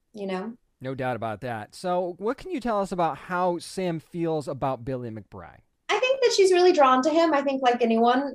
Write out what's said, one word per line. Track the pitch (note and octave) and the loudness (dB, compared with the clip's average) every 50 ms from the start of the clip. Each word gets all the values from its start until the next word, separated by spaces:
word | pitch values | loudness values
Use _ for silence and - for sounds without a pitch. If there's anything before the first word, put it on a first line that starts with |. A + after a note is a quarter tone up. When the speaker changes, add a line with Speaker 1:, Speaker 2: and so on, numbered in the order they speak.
| _ _ | _ _
Speaker 1:
you | - G#3+ G3+ | -14 -10 -8
know? | F#3+ F#3 F#3 G3 A3+ A#3 - _ _ _ - | -6 -6 -6 -8 -10 -12 -16 _ _ _ -14
Speaker 2:
No | B2+ C3 C3+ | -10 -10 -8
doubt | B2+ C3 B2+ B2 | -6 -6 -6 -4
about | G#2+ G#2+ A2+ G#2+ G2+ | -6 -6 -8 -8 -8
that. | - B2 A#2 A2 G#2+ - - | -8 -10 -8 -10 -10 -14 -14
So | - - F3+ F3+ F3+ F#3 F3 F3+ F3+ | -10 -6 -4 -2 -2 -4 -4 -6 -6
what | G3 A3 A#3+ - | -6 -6 -6 -6
can | - F#4 | -8 -10
you | F4+ C4+ | -8 -6
tell | - A#3+ A3 G3+ | -4 -2 -2 -2
us | G3 F#3 | -2 2
about | G3 F3 E3+ D#3+ C3+ | 2 4 4 2 0
how | - - - F3+ F3 F#3 F#3 F3 E3 | -2 -6 -4 -2 0 2 2 0 -2
Sam | - - - - F#3 F3+ E3 D#3+ | -6 -8 -6 -4 -2 -2 -2 -4
feels | - _ - F3 E3 E3 D#3+ D#3 C#3 F3 | -6 _ -6 -2 0 0 0 -2 -2 -4
about | C#3+ C3 - C3+ C3 A#2 A#2+ | -6 -4 -2 -4 -4 -4 -6
Billy | B2 C3 B2 B2 A#2 | -6 -6 -6 -6 -8
McBride? | A2 A2 G2 _ - G2 E2+ D2+ - - _ _ _ _ _ - | -10 -12 -14 _ -16 -18 -18 -18 -20 -20 _ _ _ _ _ -2
Speaker 1:
I | G4 G#4+ | 0 2
think | B4 B4+ C5+ C5+ | 2 0 2 2
that | B4+ A4+ | 2 2
she's | - - G4 F#4+ | 4 4 4 4
really | F#4 F4 F4+ F4+ | 6 6 6 6
drawn | - D4 C#4 B3+ B3+ C4 | 6 6 6 6 4 4
to | C4+ D#4 | 2 2
him. | D4+ E4 E4 E4 | 2 2 2 4
I | D4+ C#4 | 2 0
think, | C4+ C#4 C4+ C4+ | 0 -2 -2 0
like | C4+ A#3+ A#3+ A#3+ | 2 2 2 2
anyone, | B3 A3+ A3+ A3+ A#3 A#3+ B3 C4 C#4+ C#4 | 2 2 2 4 4 4 2 2 0 -4